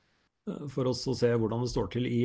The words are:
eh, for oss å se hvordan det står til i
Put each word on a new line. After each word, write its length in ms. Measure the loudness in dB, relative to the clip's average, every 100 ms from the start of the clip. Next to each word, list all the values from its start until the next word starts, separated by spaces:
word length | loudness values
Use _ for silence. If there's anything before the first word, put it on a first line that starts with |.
| _ _ _ _ -10
eh, 220 | -8 -6
for 160 | -2 0
oss 160 | 0 -2
å 60 | 2
se 140 | 2
hvordan 300 | 4 2 0 -2
det 60 |
står 180 | -2 -2 -2
til 100 | 0
i 140 | 2